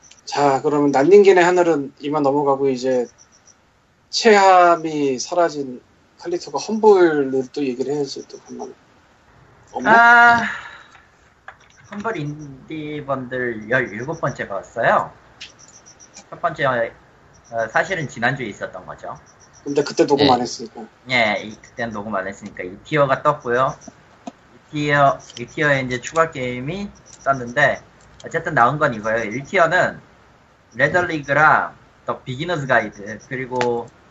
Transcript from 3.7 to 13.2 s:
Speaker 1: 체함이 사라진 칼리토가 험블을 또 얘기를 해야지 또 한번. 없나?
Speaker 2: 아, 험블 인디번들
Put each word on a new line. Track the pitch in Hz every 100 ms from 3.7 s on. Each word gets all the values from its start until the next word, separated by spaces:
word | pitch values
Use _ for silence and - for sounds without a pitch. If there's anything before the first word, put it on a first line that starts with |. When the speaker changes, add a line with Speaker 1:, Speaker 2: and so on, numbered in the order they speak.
| _ _ _ _
Speaker 1:
체함이 | - 233 202 190 185 175 170 160 151 143 123
사라진 | - 175 165 147 131 123 - _ _ _
칼리토가 | 175 175 - -
험블을 | - 220 214 196 170 151 135 131 127
또 | 151
얘기를 | 139 123 131
해야지 | 147 135 - -
또 | 123 -
한번. | 123 123 - _ _ _ _ _ _ _ _ _
없나? | - 208 226 233 240 240 233
Speaker 2:
아, | 208 - - - - - _ _ _ _ - - _ _ -
험블 | 208 220 175
인디번들 | 147 151 147 135 - 156 151 151 135 131